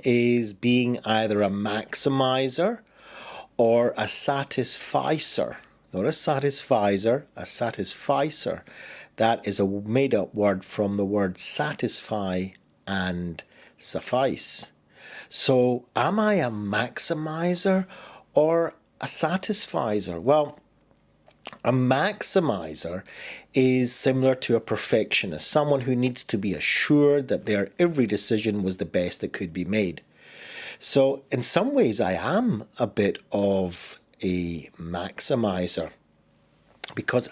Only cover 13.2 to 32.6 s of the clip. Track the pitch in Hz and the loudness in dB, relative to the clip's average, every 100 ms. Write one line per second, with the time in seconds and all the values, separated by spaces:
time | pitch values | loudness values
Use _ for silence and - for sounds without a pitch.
13.2 | 87 80 - - - _ - - - 123 | -6 -10 -16 -20 -20 _ -8 -8 -2 0
14.2 | 131 76 - - - _ _ _ - - | 0 -2 -6 -10 -10 _ _ _ -20 -20
15.2 | - - - 127 123 123 - - 139 208 | -8 -2 2 4 4 2 -4 -2 0 2
16.2 | 214 196 123 107 104 104 123 - - 156 | 2 2 0 -2 -2 -2 -2 -2 -2 -2
17.2 | 156 160 175 175 196 190 185 - - - | -4 -2 -2 0 2 0 0 -10 -20 -20
18.2 | _ - 156 165 165 - _ _ 139 - | _ 2 4 2 0 -4 _ _ -4 0
19.2 | 156 185 - 208 - 160 120 107 92 85 | 0 -2 -2 -4 -4 -2 0 -2 -4 -2
20.2 | 107 151 147 - _ _ _ _ _ _ | 2 4 2 -6 _ _ _ _ _ _
21.2 | _ _ - - 120 127 127 131 185 202 | _ _ -14 -4 0 2 4 4 2 -2
22.2 | - 196 156 98 80 78 87 92 - - | 0 2 2 -2 -6 -8 -6 -8 -10 -16
23.2 | - - - 139 131 127 123 - 123 131 | -16 -18 -2 2 4 4 2 2 2 4
24.2 | 131 131 - 117 - 107 - 113 101 - | 2 2 2 0 2 -4 0 0 2 -2
25.2 | 101 113 - 151 147 139 127 123 127 123 | -2 -2 0 2 2 2 2 0 0 -2
26.2 | - 104 98 80 - - - 147 143 143 | -4 -2 -2 -2 -2 0 4 6 6 4
27.2 | 127 101 - 104 98 - 175 147 113 104 | 2 -2 0 0 -2 0 0 2 2 0
28.2 | - 110 107 104 95 90 87 92 87 - | 0 0 0 0 -2 -4 -2 -2 -2 -4
29.2 | - - 92 90 87 107 92 76 - _ | -6 -6 -8 -6 -2 0 0 -4 -16 _
30.2 | - - - - - - - 139 135 - | -20 -20 -18 -16 -16 -10 0 4 4 2
31.2 | - 127 120 170 240 285 131 107 92 87 | -2 0 2 2 2 2 2 2 0 0
32.2 | 110 190 247 110 | 0 0 2 -2